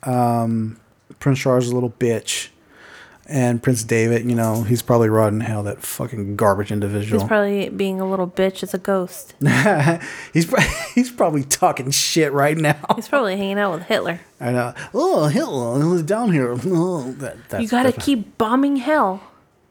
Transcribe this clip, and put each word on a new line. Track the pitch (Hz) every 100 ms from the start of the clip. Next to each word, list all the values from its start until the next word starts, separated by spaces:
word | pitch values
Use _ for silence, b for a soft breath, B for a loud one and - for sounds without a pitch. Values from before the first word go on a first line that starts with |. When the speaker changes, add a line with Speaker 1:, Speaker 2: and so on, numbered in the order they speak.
Speaker 1:
Um, | - 123 120 117 113 113 110 110 _ _ _ -
Prince | - 135
Charles | 135 127 120
is |
a |
little | 123 123
bitch. | - 123 113 - - - _ B B B B B B -
And | 147 123 120
Prince | 123 123
David, | 113 113 113 117 117
you | 117
know, | 113 110
he's | 107 120
probably | - 120 113
rotting | 110 110 107
in | 113
hell, | 110
that | 101 107
fucking | - - 127 113 101 104
garbage | 107 98 101
individual. | 104 101 104 107 110
Speaker 2:
He's | 101
probably | 214 202 202 196
being | 190 196 190
a | 190
little | 190 180
bitch | 180 190 190
as | 190
a | 190
ghost. | 185 196 180 - - -
Speaker 1:
<laughs> | 143 127 143 180 143 170 - - -
He's | 160 165
pro-, | 254
<laughs> | 151 - -
he's | - 247
probably | - 190 151
talking | 135 - 180 143 135
shit | 139 - - 151
right | 139 143 156
now. | 151 147 -
Speaker 2:
He's | - -
probably | 285 226 190
hanging | 196 196
out | 202
with | 175
Hitler. | 175 214 - 175 - _
Speaker 1:
I | 123
know. | 123 120 - B
"Oh, | 208 349 320 151
Hitler, | 165 311 147 120 123
he | 156
was | 180
down | 156 208 240
here." | 165 123
<laughs> | 123 135
Oh, | 175 175 175 127 131
that, | 131 - -
that's | 202
Speaker 2:
You | 226
gotta | 240 254
Speaker 1:
different. | 247
Speaker 2:
keep | - 269 196 _
bombing | 220 254 277 277
hell. | 240 302 214 190 - _ _ _ _